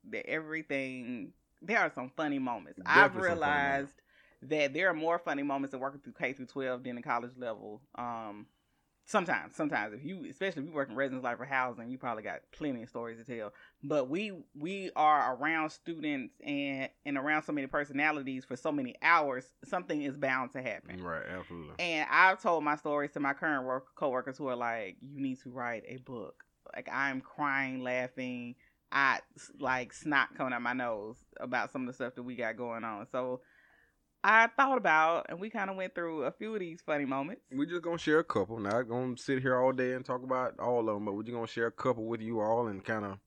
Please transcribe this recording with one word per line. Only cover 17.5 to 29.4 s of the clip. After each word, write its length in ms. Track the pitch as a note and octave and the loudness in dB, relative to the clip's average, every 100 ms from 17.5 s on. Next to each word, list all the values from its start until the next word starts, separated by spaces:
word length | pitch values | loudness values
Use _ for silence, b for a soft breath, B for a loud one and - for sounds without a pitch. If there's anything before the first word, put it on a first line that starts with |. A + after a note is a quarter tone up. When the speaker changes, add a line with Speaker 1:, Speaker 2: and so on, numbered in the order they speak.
Speaker 1:
many 140 | D3+ C3+ | -4 -2
personalities 760 | D3+ C#3+ C#3 D3+ D3+ C3 C3 - | -2 -2 2 2 2 -4 -8 -8
for 100 | B2 | -4
so 140 | D#3+ | -2
many 220 | D3 B2+ A2 | -2 -4 0
hours, 520 | D#3+ E3+ D3 B2+ - _ - | 6 8 6 0 -6 _ -4
something 360 | F#3 F3 D#3 | -4 0 -2
is 140 | C#3+ C#3+ | -2 0
bound 340 | C3+ C3 B2 | 2 2 0
to 100 | C#3 | -4
happen. 400 | B2+ G2 - F2+ | -4 -6 -8 -8
Speaker 2:
Right, 220 | F2 D#2+ - | -4 -4 -4
absolutely. 460 | F2+ - F2 D2+ D#2 | -8 -8 -10 -12 -6
Speaker 1:
And 280 | F3 D#3+ D#3 | -2 0 2
I've 300 | D#3 F#3 F#3+ | 8 8 6
told 220 | - E3 D3 | 2 2 2
my 100 | D3+ | 0
stories 340 | D#3 D3 C#3+ | 0 0 0
to 80 | D3 | -2
my 120 | C#3 | -2
current 320 | C#3 D#3+ C#3+ C3 | 0 0 0 0
work, 300 | B2+ C3+ - | -4 -4 -4
coworkers 420 | D3 B2+ B2 C3 | 0 0 -4 -6
who 100 | C#3 | -4
are 80 | B2 | -2
like, 420 | A#2+ A#2 G2 - | -2 -2 -4 -10
"You 200 | C3 C#3+ | -14 -4
need 180 | C3+ B2+ | -4 -4
to 60 | C3 | -8
write 340 | B2 A#2+ A2+ - | -6 -4 -6 -8
a 100 | B2+ | -16
book." 460 | B2+ B2 E2 - - _ - | -12 -10 -10 -14 -20 _ -14
Like, 140 | - - | -12 -6
I'm 280 | B2+ C#3 C3 | -2 0 -2
crying, 640 | - - C#3+ C3+ C3+ C3 | -8 -2 0 2 0 -4
laughing, 720 | B2+ B2+ B2 C3 B2+ B2 A#2+ B2 b b _ | -2 -2 -2 -6 -8 -6 -10 -14 b b _
I, 280 | C#3 C#3 A#2+ - | 2 4 2 -4
s-, 160 | - | -20